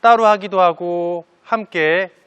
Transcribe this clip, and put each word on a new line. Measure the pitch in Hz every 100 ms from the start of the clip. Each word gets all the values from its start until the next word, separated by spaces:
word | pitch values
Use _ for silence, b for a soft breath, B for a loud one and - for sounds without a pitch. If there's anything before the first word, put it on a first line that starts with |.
따로 | 233 233 220
하기도 | 208 196 190
하고 | 180 165 175 175 175 175 165 _
함께 | _ 226 208 180 156 170 185 _